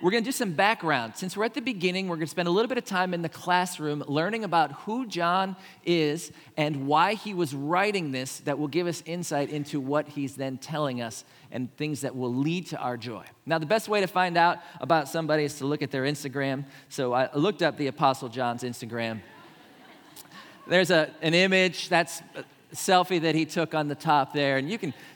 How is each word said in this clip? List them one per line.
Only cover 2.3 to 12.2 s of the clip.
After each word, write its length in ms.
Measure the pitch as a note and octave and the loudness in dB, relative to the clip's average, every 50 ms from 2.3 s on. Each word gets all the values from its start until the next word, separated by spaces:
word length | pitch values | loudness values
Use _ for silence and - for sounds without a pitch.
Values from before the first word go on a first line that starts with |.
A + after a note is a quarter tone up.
| - - F3 F3 | -2 -2 0 2
a 20 | |
little 180 | F3 G3 A3+ A#3+ | 2 2 2 2
bit 100 | B3+ A#3+ | 0 -4
of 60 | A#3 | -4
time 300 | - F#3+ F3+ F#3 F#3 F3+ | -2 0 0 0 0 0
in 80 | F3 E3+ | -2 -4
the 60 | D#3+ | -6
classroom 760 | - - - F3+ F3+ F3+ F3+ F3+ - - D3+ D3+ D3 D3 C#3+ - | -8 -8 -2 2 2 2 2 0 -2 -4 -4 -4 -2 -4 -4 -2
learning 340 | C#3 D3 D#3+ G3 A3 A3+ A3 | 0 0 0 0 -2 -2 -2
about 300 | F#3 D#3 E3 D#3+ C#3+ C#3 | 2 2 4 2 2 0
who 340 | - - G3+ A3 B3 C4 | -6 -8 -6 -6 -4 -6
John 480 | A3 - E3+ E3+ E3+ F3 F#3+ F#3+ F#3+ F#3+ - - - - - _ | -6 -4 -2 0 2 2 2 0 -2 -4 -8 -14 -20 -20 -8 _
is 480 | E3+ F3 E3+ D#3 D3 D3 E3 - - - - - - - | 0 2 2 2 0 0 -4 -6 -12 -16 -20 -20 -10 -4
and 320 | - D3+ D3+ D#3 C#3 C3+ C#3 | -2 -2 0 -2 -2 0 2
why 260 | D3 D#3 E3+ G3 G#3+ | 4 4 4 4 2
he 200 | G#3+ - G#3+ G3+ | -2 -6 -6 -4
was 200 | F3 F3 C#3+ C3+ | -2 -2 -2 -2
writing 560 | C3+ C#3 D3 F3 F3+ G3 G#3 G3+ G3 E3+ D3 | -4 -2 0 2 2 2 2 0 -2 -2 -2
this 280 | C3 B2+ C3 C3 - - | -4 -4 -6 -6 -8 -6
that 180 | - D3 C#3+ C3+ | -4 -4 -2 -2
will 80 | D3+ | -4
give 220 | D3+ C3+ E3+ F3+ F3 | -2 -2 -2 -2 -2
us 160 | D#3+ - - | -4 -6 -8
insight 440 | D#3+ E3 F3+ E3+ - D#3+ C#3+ C#3+ - | -8 -8 -8 -6 -4 -2 -2 -2 -2
into 280 | D3+ D3+ C#3+ - - D3 | -2 -6 -6 -4 -4 -4
what 300 | C3 C3 C#3+ D3+ D3+ D3 | -2 0 0 0 -2 -2
he's 260 | - D3 C#3 C3 B2+ | -6 -6 -6 -6 -6
then 240 | B2+ C3+ C3+ C3 B2 | -6 -6 -6 -6 -8
telling 420 | - - D#3 D3+ D3+ C#3 B2+ A#2+ | -8 -6 -4 -2 -2 -2 -2 -4
us 220 | A#2+ A2+ A2+ - - - - - - - - | -6 -8 -8 -12 -16 -18 -20 -20 -20 -12 -8
and 200 | A#2+ B2+ A#2+ - | -6 -6 -6 -6
things 240 | - D3+ D3+ D3+ C3 | -6 -4 -4 -4 -4
that 160 | C#3 C3 - | -4 -6 -4
will 180 | C3 | -4